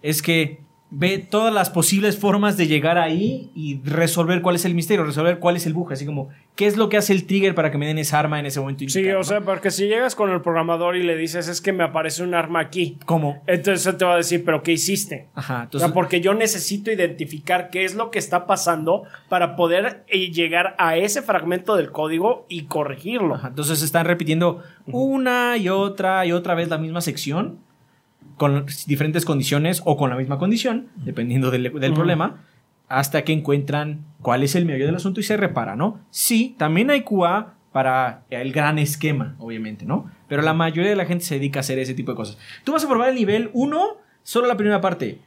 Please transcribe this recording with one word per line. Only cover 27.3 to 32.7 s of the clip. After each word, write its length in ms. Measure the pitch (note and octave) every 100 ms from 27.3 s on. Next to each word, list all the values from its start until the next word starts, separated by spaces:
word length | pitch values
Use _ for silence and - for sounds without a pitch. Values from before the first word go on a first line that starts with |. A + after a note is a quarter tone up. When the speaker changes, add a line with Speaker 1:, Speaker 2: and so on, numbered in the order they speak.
| D#3 A3 - _ _ _ _ _ _ - -
Speaker 1:
Con 280 | C#3+ C#3+ C#3+
s-, 160 | - -
diferentes 360 | C#3 D#3 D#3+
condiciones 580 | E3 C#3+ C3 C#3+ D#3 E3+
o 120 | F3 C#3+
con 140 | C3+
la 60 | B2
misma 220 | C3+ C#3
condición, 500 | F3+ A3+ B3+ A3+ - -
dependiendo 540 | B2+ - A#2+ B2+ B2+
del, 140 | B2+ B2
del 180 | D3 C3+
Speaker 2:
Ujú. 20 | D#3
Speaker 1:
problema, 440 | E3+ E3 F3+ - - _ _